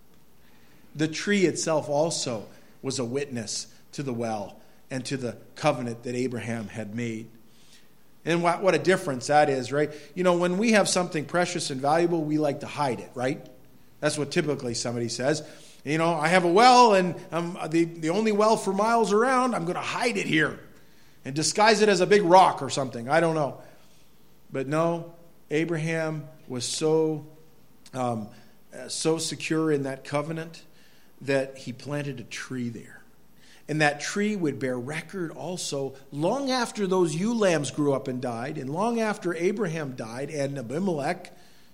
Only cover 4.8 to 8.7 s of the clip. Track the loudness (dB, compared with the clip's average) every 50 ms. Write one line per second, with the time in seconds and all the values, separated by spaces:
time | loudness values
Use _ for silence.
4.8 | -14 -10 -10 -8 -6 -6 -6 -6 -6 -8 -8 -10 -16 -20 -12 0 0 2 2 2
5.8 | -4 -8 -8 -8 -8 -6 -4 -2 -2 -2 -4 -6 -6 -6 -6 -6 -8 -10 -10 -10
6.8 | -10 -8 -6 -6 -6 -6 -6 -8 -10 -14 -18 -20 -20 -20 -20 -20 -20 -20 -20 -20
7.8 | -20 -20 -20 -20 -20 -20 -20 -10 -2 0 0 2 2 2 0 2 2 2